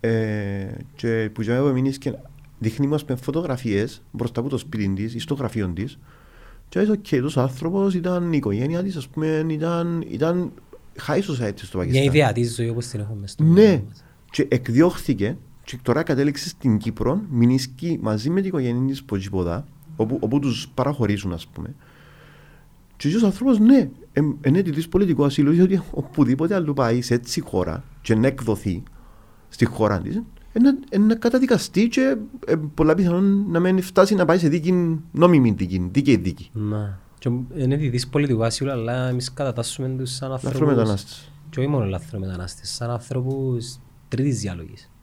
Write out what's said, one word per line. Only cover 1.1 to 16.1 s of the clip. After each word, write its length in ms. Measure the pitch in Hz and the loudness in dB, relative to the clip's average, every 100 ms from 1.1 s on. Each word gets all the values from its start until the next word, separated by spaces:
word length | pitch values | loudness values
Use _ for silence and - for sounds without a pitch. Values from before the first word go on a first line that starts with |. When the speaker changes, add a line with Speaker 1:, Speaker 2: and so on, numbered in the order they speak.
| 113 107 | -2 -2
Speaker 1:
που 100 | 107 | -4
για 180 | 107 120 | -2 0
μένα 120 | 143 | 2
μείνεις 260 | 127 135 135 | 2 -2 -2
και 160 | - - - - - - | -6 -8 -14 -20 -20 -6
δείχνει 280 | 113 - 139 | -4 -2 0
μας 180 | 151 | -2
με 120 | 147 123 | -2 -6
φωτογραφίες 880 | - 151 175 127 120 98 117 - - | -4 -4 -4 -4 -2 -2 -2 -6 -16
μπροστά 300 | 113 135 - | -6 -4 -4
από 80 | 127 | -4
το 100 | 135 | -4
σπίτι 300 | 147 160 143 | -6 -4 -2
της 260 | 95 110 | -2 -4
ή 40 | 117 | -8
στο 160 | 107 | -6
γραφείο 340 | 143 135 117 95 | -4 -4 -4 -4
της 300 | 85 110 - - - - - - - - | -4 -8 -10 -20 -20 -20 -20 -20 -20 -8
και 120 | 185 | -2
λέει, 100 | 208 | 0
"Οκ, 320 | 208 202 139 | 0 0 -2
τόσο 180 | 135 139 | 0 0
άνθρωπος 540 | 127 131 165 196 196 | -2 -2 -4 0 0
ήταν, 380 | 185 175 180 175 | 0 -2 -2 0
η 40 | 156 | 0
οικογένεια 460 | - 101 135 170 | 0 -2 -2 -2
της, 140 | 190 170 | -4 -6
ας 120 | 127 | -10
πούμε, 380 | - 156 156 160 | -4 -2 -2 -2
ήταν, 560 | 151 165 170 170 170 - | -2 -2 -2 -2 -4 -6
ήταν 440 | 104 156 175 175 - - - - - - | -2 0 0 -4 -8 -20 -20 -20 -14 -2
high 140 | 151 | -2
society 320 | 196 135 113 | 0 -2 -4
στο 240 | 104 - 95 | -6 -8 -6
Πακιστάν". 240 | 90 131 | 0 2
Speaker 2:
Μια 0 | |
ιδεατή 420 | 139 143 135 104 | 4 4 2 2
ζωή 240 | 120 - 117 | -2 -2 -4
όπως 180 | 117 120 | -4 -6
την 140 | 113 | -8
έχουμε 260 | 104 107 98 | -8 -8 -10
στο 180 | - | 0
Speaker 1:
Ναι. 60 | 156 | 6
Speaker 2:
μυαλό 340 | 175 214 165 98 | 8 8 6 -2
μας. 160 | - - _ _ | -14 -20 _ _
Speaker 1:
Και 160 | - 147 | -2 0
εκδιώχθηκε 880 | 127 - 120 170 175 - 113 101 170 - - | 0 2 4 4 4 -4 -2 -2 -4 -12 -20
και 140 | - 123 | -16 -8
τώρα 200 | - 123 | -2 0
κατέληξε 460 | 165 | 0